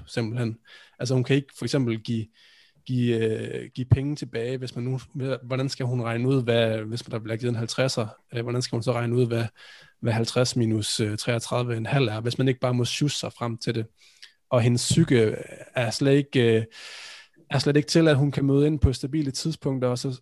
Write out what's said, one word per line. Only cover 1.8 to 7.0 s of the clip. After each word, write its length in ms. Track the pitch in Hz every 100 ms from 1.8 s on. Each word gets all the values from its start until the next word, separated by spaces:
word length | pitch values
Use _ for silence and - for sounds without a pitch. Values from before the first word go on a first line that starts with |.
| 117 113
give, 280 | 120 113 110 _ _ _ _ _ -
give, 300 | 127 120 113
øh, 540 | 110 113 113 - 113
give 120 | - 123
penge 300 | 135 143 151
tilbage, 420 | 127 117 120 131
hvis 180 | 127 123
man 80 |
nu, 140 | 123 131 - 143 135 127
hvordan 260 | 123 131 135
skal 180 | - 123
hun 160 | 127
regne 260 | 117 117 127
ud, 140 | 135
hvad, 360 | 117 117 113 110
hvis 220 | 107 117